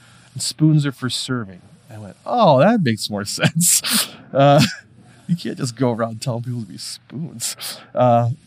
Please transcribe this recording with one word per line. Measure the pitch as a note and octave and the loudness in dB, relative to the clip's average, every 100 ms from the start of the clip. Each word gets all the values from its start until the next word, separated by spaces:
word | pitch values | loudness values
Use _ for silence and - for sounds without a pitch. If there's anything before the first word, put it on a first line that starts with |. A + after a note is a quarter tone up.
| _ - _ | _ -20 _
and | - | -10
spoons | - - D#3 D#3 C#3+ | -10 0 2 4 0
are | |
for | - B2 | -4 -6
serving." | - - B2+ G2+ F2+ - _ - | -6 -6 -6 -8 -14 -20 _ -20
I | G#2+ | -18
went, | G#2 - - | -18 -14 -4
"Oh, | A#3+ G3+ C3 | 2 6 6
that | E3 A#3 | 6 4
makes | C#3 A2 - | 2 -2 -4
more | G#2 G#2 | -6 -6
<laughs> | - | -2
sense." | - - F3 - - A3+ - - - | 0 2 2 0 0 -2 -4 -10 -4
Uh, | - C#3 C#3+ - - - _ - - - | 4 6 6 4 0 -18 _ -20 -14 -4
you | F3 | -4
can't | - - | -4 -6
just | C3 A#2 | -6 -2
go | B2+ | -2
around | A2+ A2+ A2+ | 0 -4 -6
telling | - A#2 | -8 -6
people | A#2 A#2+ | -6 -8
to | G#2 | -10
be | - | -12
spoons. | - - _ B2 E3 A#2 - - - - - | -16 -16 _ -12 -12 -10 -10 -10 -12 -14 -8
Uh, | - B2 A#2+ A#2 - | 0 4 4 2 -4